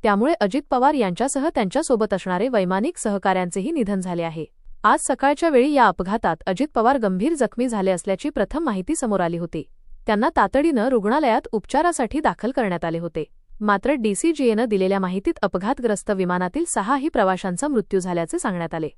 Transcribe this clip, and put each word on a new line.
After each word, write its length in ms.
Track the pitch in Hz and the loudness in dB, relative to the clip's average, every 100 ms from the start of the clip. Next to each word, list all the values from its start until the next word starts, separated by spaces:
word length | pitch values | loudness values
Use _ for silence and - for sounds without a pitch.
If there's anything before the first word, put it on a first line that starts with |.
त्यामुळे 300 | 220 202 254 | 2 2 2
अजित 300 | 339 202 247 - | 2 0 -2 -2
पवार 240 | 254 269 | 2 4
यांच्यासह 540 | 302 196 175 247 277 294 | 4 0 0 -2 0 -2
त्यांच्यासोबत 600 | - 196 262 320 233 214 | 0 0 -2 0 0 0
असणारे 340 | 190 190 180 240 | -2 -2 -2 0
वैमानिक 480 | 233 180 190 262 - | 0 2 0 -2 -4
सहकाऱ्यांचेही 720 | 220 202 196 185 180 196 208 | -4 0 0 0 -2 -4 -4
निधन 300 | 330 202 196 | -2 -2 -2
झाले 220 | 185 175 | -4 -4
आहे. 220 | 165 160 151 _ - - | -6 -8 -12 _ -20 -2
आज 140 | 208 294 | 2 2
सकाळच्या 480 | - 269 277 294 339 | 2 0 2 2 4
वेळी 240 | 269 269 | 4 4
या 140 | 285 220 | 6 4
अपघातात 500 | 180 180 220 190 160 - | 4 -2 0 0 -2 -4
अजित 220 | 185 294 | -2 0
पवार 240 | - 226 269 | 2 2 2
गंभीर 360 | 208 185 247 | 0 0 0
जखमी 340 | 320 233 - 254 | 0 0 0 -2
झाले 220 | 220 190 | 0 0
असल्याची 400 | 180 - 190 294 | 0 -2 -4 -4
प्रथम 340 | 285 196 285 | -2 -2 -2
माहिती 320 | 320 196 180 320 | -2 -2 -4 -4
समोर 240 | 240 196 | 0 0
आली 160 | 175 170 | 0 -2
होती. 340 | 170 160 - - - - - | -4 -6 -10 -16 -20 -10 -2
त्यांना 220 | 208 269 | 0 2
तातडीनं 600 | 294 269 269 320 269 233 | 2 2 2 2 2 2
रुग्णालयात 600 | 254 196 277 285 226 - | 2 2 2 2 0 -2
उपचारासाठी 680 | 220 - 269 349 330 226 285 | -6 -2 0 2 0 -2 0
दाखल 300 | 311 175 220 | -2 -2 -4
करण्यात 340 | 269 214 170 | -2 -2 -2
आले 140 | 170 165 | -2 -4
होते. 260 | 170 160 156 - _ - | -6 -8 -10 -12 _ -4
मात्र 300 | 208 196 240 | 0 2 2
डीसीजीएनं 760 | 294 220 196 330 311 254 214 | 0 0 0 0 2 2 2
दिलेल्या 340 | 240 202 190 196 | 2 2 2 0
माहितीत 360 | 185 185 - - | 0 -2 -2 -2
अपघातग्रस्त 680 | 202 185 196 277 240 202 - | -2 -2 -2 -2 0 -2 -2
विमानातील 540 | 196 180 180 180 277 | -2 0 0 -2 -2
सहाही 440 | 339 240 196 277 294 | -2 -2 0 0 0
प्रवाशांचा 600 | - 190 185 196 175 294 | 2 2 0 -4 -4 -2
मृत्यू 320 | 254 - 190 | -2 0 -2
झाल्याचे 380 | 180 175 165 339 | -2 -4 -2 -4
सांगण्यात 360 | 247 180 165 | -4 -4 -6
आले. 140 | 165 151 | -6 -8